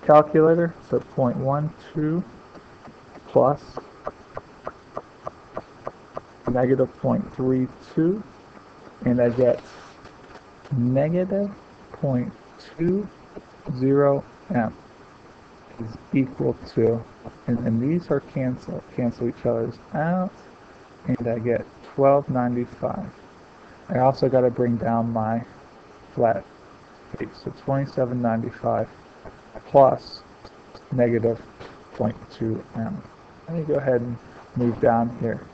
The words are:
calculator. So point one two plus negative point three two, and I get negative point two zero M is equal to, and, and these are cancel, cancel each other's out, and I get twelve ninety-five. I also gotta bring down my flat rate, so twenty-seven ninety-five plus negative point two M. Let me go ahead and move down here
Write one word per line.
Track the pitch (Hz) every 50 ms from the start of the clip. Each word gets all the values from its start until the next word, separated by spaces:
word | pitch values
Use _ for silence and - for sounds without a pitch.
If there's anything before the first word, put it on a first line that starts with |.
| -
calculator. | - 156 151 151 151 - 160 156 160 165 170 170 170 165 - - -
So | - 123
point | - - - - 135 123 120 -
one | 135 131 135 143 151 156 - - - - -
two | 165 151 151 160 175 190 - - - - - - - - - - - - - - - - - - - - -
plus | - 131 123 127 147 - - - - - - - - - - - - - - - - - - - - - - - - - - - - - - - - - - - - - - - - - - - - - - - - - - - - - - - - - - -
negative | 123 123 127 127 135 131 131 123 - -
point | - 135 120 - 208 - -
three | - 131 131 131 131 127 127 - - - - -
two, | - 160 170 190 214 208 - - - - - - - - - - - - - - - -
and | - 123 123
I | 120 120
get | 117 123 127 120 - - - - - - - - - - - - - - - - - - - - - - - - 143
negative | 127 117 123 127 135 143 156 165 180 185 190 196 196 202 202 202 - - - - - - - -
point | - - 143 131 123 123 110 - - - - - - - - -
two | - 165 175 180 202 208 - - - - - - - - - - - - - 143 127
zero | 127 135 139 139 143 139 139 139 - - - - - - 196
M | 123 113 - - - - - - - - - - - - - - - - - - - - - - -
is | 117 113 117 - - - -
equal | 135 135 127 - - - 131 120 - - - -
to, | - 113 113 117 117 110 - - - - - - - -
and, | - 123 110
and | 120 120 113 113
these | 120 139 160 175 170 -
are | 151 139
cancel, | - - - 147 131 127 127 123 - - - - - - -
cancel | - 127 120 117 - 123 117
each | 117 - -
other's | 120 117 117 113 113 120 - - - -
out, | 156 151 165 175 185 185 202 - - - - - - - - - - - - - - -
and | - 127 - 117
I | 117 113 120
get | 110 120 117 110 107 - - - - - -
twelve | - 139 139 139 143 143 -
ninety-five. | 135 127 123 123 123 120 123 117 - - - 123 - - - - - - - - - - - - - - - - - - - -
I | - 123
also | 127 131 135 - - 135
gotta | 120 131 127 127
bring | 120 120 123 120 117
down | 113 - 113 117 117 113 117
my | 117 113 110 107 113 117 117 - - - - - - - - - - - - - -
flat | - 120 113 110 98 - - - - - - - - - - - - - - - -
rate, | - 107 - - -
so | - 127 - -
twenty-seven | - 139 135 139 135 - - 131 120 123 123
ninety-five | 120 117 113 113 117 120 - - - 120 113 110 110 - - - - - - - - - - - - - - - -
plus | - - 139 135 127 - - - - - - - - - - - - - - - - - - - - -
negative | 127 120 120 117 117 110 117 113 107 - - - - - - - - - - -
point | - 127 110 117 - - -
two | - - 117 113 110 - - - -
M. | - 113 113 - 131 131 - - - - - - - - -
Let | 165
me | 170 156
go | 151 147
ahead | 143 135 135 127 120 120
and | 123 120 117 - - - - - - -
move | 120 123 120 113 104
down | - 123 117 117 117 113 120 -
here | 123 117 113 - - -